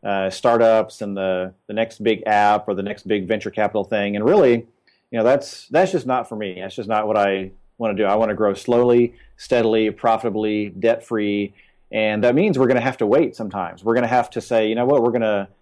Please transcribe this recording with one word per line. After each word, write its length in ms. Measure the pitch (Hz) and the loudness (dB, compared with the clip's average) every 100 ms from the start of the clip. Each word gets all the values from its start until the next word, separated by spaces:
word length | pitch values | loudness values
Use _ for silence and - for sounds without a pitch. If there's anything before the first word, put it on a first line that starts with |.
uh, 280 | 101 98 95 | -4 -4 -4
startups 720 | 95 123 117 101 110 107 - | -2 0 4 6 4 2 -6
and 120 | 104 | -8
the, 380 | 98 95 92 92 92 _ | -4 -2 -2 -4 -10 _
the 80 | |
next 280 | 104 113 - | -4 -4 -2
big 200 | 107 107 | -2 -2
app 440 | - 104 104 104 - | 0 2 4 2 0
or 60 | |
the 80 | 98 | -6
next 240 | 101 101 - | -6 -10 -4
big 220 | 104 92 | -4 -2
venture 220 | 107 101 | -4 -4
capital 340 | - 104 110 | -4 -2 -2
thing. 320 | 98 107 101 104 | -4 -4 -2 -2
And 80 | |
really, 420 | 110 202 139 117 117 _ _ _ _ | 2 4 4 2 -2 _ _ _ _
you 80 | 120 | -2
know, 60 | |
that's, 440 | 113 139 143 - - | 2 2 -2 -18 -4
that's 240 | 147 190 | 0 0
just 140 | 190 123 | -2 -2
not 200 | 127 - | -4 -4
for 100 | 110 | -8
me. 200 | 104 90 | -8 -8
That's 160 | 95 | -12
just 140 | - 104 | -10 -2
not 180 | 107 107 | -2 0
what 120 | 107 | 2
I 320 | 101 95 95 - _ _ | 2 0 -4 -14 _ _
wanna 200 | 113 98 | -6 0
do. 80 | |
I 100 | 101 | 0
wanna 180 | 104 110 | 2 0
grow 220 | 101 107 | 0 0
slowly, 600 | 98 - 120 123 120 120 - - _ | -2 0 2 4 4 2 -2 -20 _
steadily, 540 | - 123 113 110 110 | -2 0 2 2 0
profitably, 800 | 101 120 113 120 104 107 107 104 | 0 0 0 -2 -4 -2 -2 -4
debt-free. 800 | 90 113 113 - 117 104 104 101 _ _ _ _ | -2 0 0 -2 -4 -2 -2 -4 _ _ _ _
And 320 | 110 110 107 | -2 -2 2
that 100 | 120 | 2
means 240 | 131 208 139 | 2 2 2
we're 80 | 127 | 2
gonna 140 | 127 | 2
have 160 | 123 127 | 0 -2
to 100 | 104 | 2
wait 300 | 123 151 - | 2 2 -4
sometimes. 480 | 107 101 87 87 | -10 -6 -8 -8
We're 100 | 104 | -2
gonna 120 | 117 120 | 0 0
have 240 | 123 117 | 0 -2
to 100 | - | -6
say, 300 | - 117 110 | -2 0 0
"You 40 | |
know 120 | 110 123 | 0 2
what, 160 | 143 | 2
we're 100 | 120 | 2
gonna 380 | 120 110 104 98 _ | 0 0 -2 -4 _